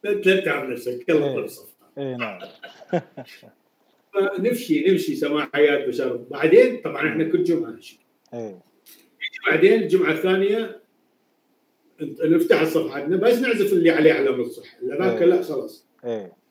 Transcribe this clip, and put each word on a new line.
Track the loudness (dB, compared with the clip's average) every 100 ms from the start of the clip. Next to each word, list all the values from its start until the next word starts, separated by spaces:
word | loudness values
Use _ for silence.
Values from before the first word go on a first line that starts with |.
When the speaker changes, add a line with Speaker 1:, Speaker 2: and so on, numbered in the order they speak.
Speaker 1:
لا، | -4
لا | 0 2 2
تعب | 0 -4 -6
نفسك، | -8 -8 -8 0
يلا | 0 0
Speaker 2:
إيه. |
Speaker 1:
طلع | -4
الصفحة." | -8 -14 -20 _ _ -10
Speaker 2:
إيه، | -8 -6
نعم. | -8 -10 -18 -20 -20 -20 -6
<laughs> | -6 -6 -20 -20 -20 -20 _ _ _ _ _ _
Speaker 1:
فنمشي، | -2 -2 -2 -2 -4 -2 0 2
نمشي | 2 0
سماعيات | -4 -2 -2 -2 2 2 2 -2
بشرف. | -4 -4 -6 -10
بعدين | -2 6 6 6 2
طبعا | -8 -4 -4
إحنا | -2
Speaker 2:
مم. | 0
Speaker 1:
كل | 0
جمعة | 0 0 -4
نمشي. | -10 -20 _ _ _ _
Speaker 2:
إيه. | -12 -12
Speaker 1:
نيجي | -14 _ _ -20 -20 _ _ -14 -6 -2
بعدين | 4 4 4
الجمعة | 2 2 2
الثانية | 0 0 0 0 -2 -4 -10 _ _ _ _ _ _ _ _ _ _ _ _
نت-، | -12 -4
نفتح | 2 2 4 2
الصفحة | 2 0 -2 -6
عندنا، | -4 2
بس | 2 2
نعزف | 0 0 2
اللي | 4 4
عليه | 6 4
علامة | 4 0 -2 -6
صح، | -10 -20 _
اللي | -8 -2
ذاك | -2 2
Speaker 2:
إيه. | 2
Speaker 1:
لا | 2
خلاص. | -2 -8 -10 -16 _ _
Speaker 2:
إيه. | -8 -8 -10 _ _